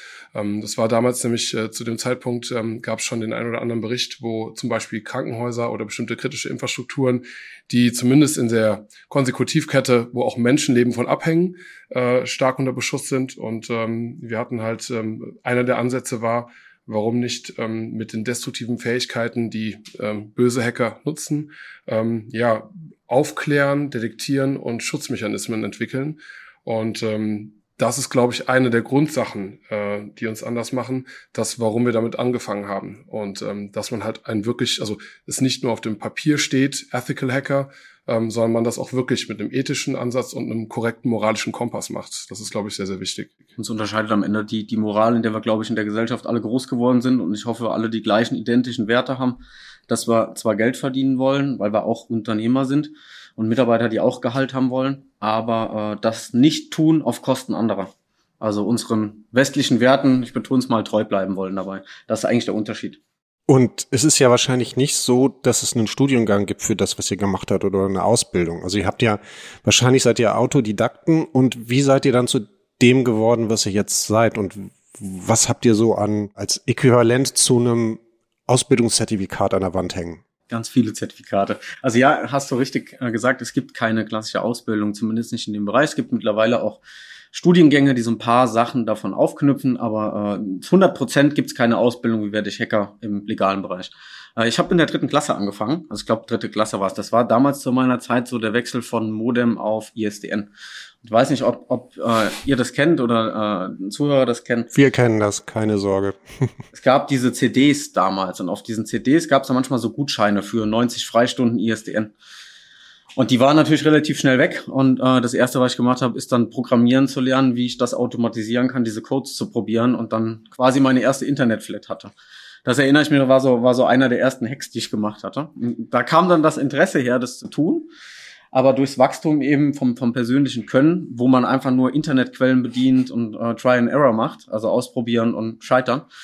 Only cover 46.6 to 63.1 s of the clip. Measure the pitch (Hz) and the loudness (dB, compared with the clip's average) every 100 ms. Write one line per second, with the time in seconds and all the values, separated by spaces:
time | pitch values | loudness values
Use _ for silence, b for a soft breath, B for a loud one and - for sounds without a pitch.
46.6 | - 123 123 123 127 127 85 104 120 113 | -2 0 2 2 2 0 0 -4 -4 -4
47.6 | 113 - 113 113 104 104 117 - 110 120 | -4 -2 -2 -4 0 2 2 -4 0 0
48.6 | 123 117 104 123 127 127 127 120 b b | 0 -4 0 0 0 -2 -4 -4 b b
49.6 | b b _ 117 - 117 - - 117 104 | b b _ -4 2 2 0 -2 -2 0
50.6 | 113 127 139 131 135 131 131 139 139 110 | 0 0 -4 -2 0 0 0 0 -2 -2
51.6 | 104 104 101 113 - 113 110 107 113 131 | -2 -2 -2 -4 -4 -6 -2 -2 0 0
52.6 | 131 143 147 B B B B - 110 117 | 2 -2 -4 B B B B -6 -2 2
53.6 | 120 113 117 107 240 - 123 131 131 131 | 2 2 2 2 0 0 -4 -2 -2 -2
54.6 | 127 127 135 139 _ _ 107 110 117 113 | -2 0 -4 -6 _ _ -2 -2 -2 -2
55.6 | 110 110 107 104 113 110 - 120 147 156 | -2 -4 -6 -2 -2 -4 -4 4 4 2
56.6 | - - 156 160 131 120 - 127 - 90 | -6 0 2 4 0 -4 -2 -2 -2 -2
57.6 | 113 98 92 - _ _ _ _ 110 104 | -2 -2 -6 -12 _ _ _ _ -4 -2
58.6 | 101 117 - 113 107 107 _ 123 135 143 | 0 -2 -2 -2 -2 -8 _ 0 0 0
59.6 | 131 123 123 139 139 127 120 123 - 131 | 0 4 4 4 4 2 0 -6 0 0
60.6 | 123 113 104 107 107 98 95 95 95 95 | 2 -2 0 -2 0 0 -2 -4 -4 -6
61.6 | 95 95 B B - 110 - 117 110 101 | -8 -10 B B -6 -4 0 0 0 -4
62.6 | 110 107 - - _ | -4 -8 -10 -14 _